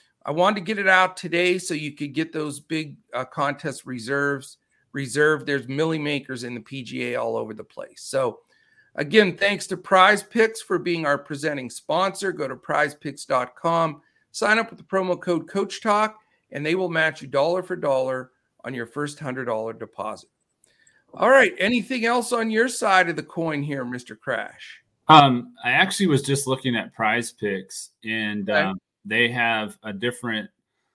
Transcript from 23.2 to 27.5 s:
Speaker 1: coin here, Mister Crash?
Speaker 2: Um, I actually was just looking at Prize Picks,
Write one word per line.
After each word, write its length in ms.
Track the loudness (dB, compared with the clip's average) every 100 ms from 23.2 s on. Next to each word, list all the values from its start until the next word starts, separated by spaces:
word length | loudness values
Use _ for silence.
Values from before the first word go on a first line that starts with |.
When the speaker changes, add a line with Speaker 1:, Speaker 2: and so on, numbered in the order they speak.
Speaker 1:
coin 400 | -6 -6 -4 -2
here, 220 | -4 -6
Mister 320 | -6 -10 -12 -10
Crash? 640 | -4 -4 -6 -12 -20 -20 _ _ 8
Speaker 2:
Um, 480 | 10 10 4 -4 -6
I 80 | 0
actually 380 | 2 2 2 4
was 140 | 4
just 260 | 2 0 0
looking 260 | -2 0
at 180 | -2 -4
Prize 380 | -2 0 0 -2
Picks, 600 | -4 -4